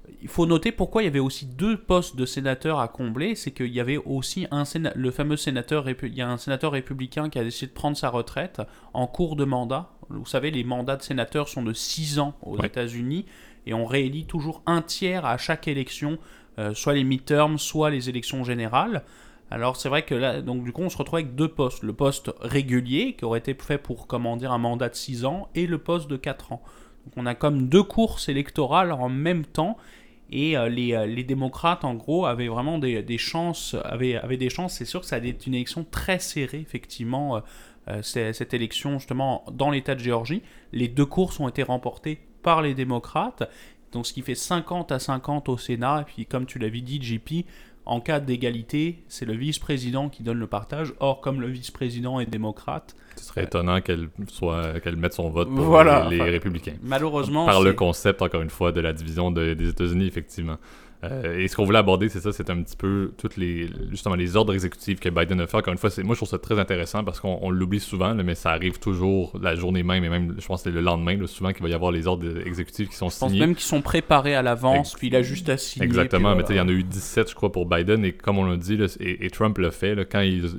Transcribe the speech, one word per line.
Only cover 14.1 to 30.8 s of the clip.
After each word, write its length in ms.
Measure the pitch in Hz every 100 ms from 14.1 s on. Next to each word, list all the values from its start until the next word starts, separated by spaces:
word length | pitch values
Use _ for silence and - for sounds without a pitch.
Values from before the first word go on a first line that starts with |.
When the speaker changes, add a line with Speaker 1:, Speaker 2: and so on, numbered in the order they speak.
| 147 160
Speaker 1:
toujours 360 | 165 147 156 -
un 160 | 170
tiers 420 | 160 - 185 185 131
à 120 | 123
chaque 300 | - 160 -
élection, 520 | 139 127 - 147 156 - - - -
euh, 160 | 107 107
soit 180 | -
les 100 | 143
midterms, 540 | 131 131 - 147 151 151
soit 320 | - 156 151
les 180 | 143 123
élections 360 | 123 - 135
générales. 600 | 123 120 113 123 208 180 - - - - -
Alors 260 | 117 123 131
c'est 140 | 139
vrai 140 | 147
que 100 | 156
là, 300 | 123 131 143
donc 200 | 127 123
du 80 | 120
coup, 120 | 120
on 60 | 180
se 80 | -
retrouve 200 | 135 165
avec 160 | 147
deux 140 | 123 156
postes. 340 | - 127 -
Le 120 | 110
poste 380 | 107 139 143 - -
régulier, 720 | 117 139 135 123 123 139 254 -
qui 80 | 117
aurait 140 | 113
été 160 | 127 135
fait 240 | - 143
pour, 260 | - 123 -
comment 320 | 120 117 117
dire, 140 | 131
un 80 | 123
mandat 300 | 120 120 123
de 60 | -
six 300 | - 120 127
ans, 240 | 180 - -
et 100 | 175
le 140 | 156
poste 280 | - 170 147
de 40 | 139
quatre 360 | 151 131 -
ans. 100 | - - - - - -
Donc 80 | -
on 80 | 120
a 80 |
comme 340 | 120 151 143 127
deux 140 | 175
courses 460 | 208 - 226 - -
électorales 640 | 139 143 - 135 165 180
en 180 | 139 127
même 360 | 131 160 175 147
temps, 320 | - 170 226 - - - - -
et, 260 | 135 156 147
euh, 120 | 117
les, 240 | 120